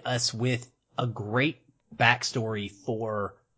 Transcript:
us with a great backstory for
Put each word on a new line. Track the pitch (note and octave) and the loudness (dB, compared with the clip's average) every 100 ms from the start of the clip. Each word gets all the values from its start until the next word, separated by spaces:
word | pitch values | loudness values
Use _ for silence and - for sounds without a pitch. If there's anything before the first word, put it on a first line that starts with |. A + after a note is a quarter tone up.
us | - B2 - | -2 0 -2
with | A2+ B2 A#2+ - _ _ - | 0 0 0 -4 _ _ -4
a | B2 | -4
great | A2 G#2 A#2 D3 - _ _ _ | -2 -2 2 2 0 _ _ _
backstory | - A#2 B2 - C3 A2 G#2+ G2+ | 4 4 4 2 -2 -2 -2 -6
for | - - A2+ A2+ G#2+ G2 - _ | -8 -6 -4 -2 -2 -4 -8 _